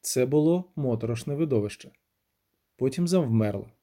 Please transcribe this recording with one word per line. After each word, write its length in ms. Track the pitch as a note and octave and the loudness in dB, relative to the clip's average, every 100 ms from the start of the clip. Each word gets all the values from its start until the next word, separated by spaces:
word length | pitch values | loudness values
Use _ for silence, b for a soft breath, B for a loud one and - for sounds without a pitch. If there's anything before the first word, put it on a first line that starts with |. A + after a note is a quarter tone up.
Це 260 | - - B2+ | -4 -2 2
було 380 | D3+ D3+ F3 F3+ - | 4 4 2 -2 -4
моторошне 580 | C3+ A2+ A#2 A#2 - | -2 -2 -2 -4 -6
видовище. 560 | C#3+ D#3+ A#2+ G#2 - - _ _ _ _ _ _ _ _ _ | -4 0 0 0 -6 -20 _ _ _ _ _ _ _ _ _
Потім 320 | B2+ C3 F3 | -4 -2 0
завмерла. 640 | F#3 C#3+ A2+ G#2+ G2+ - _ | 2 2 2 2 -2 -10 _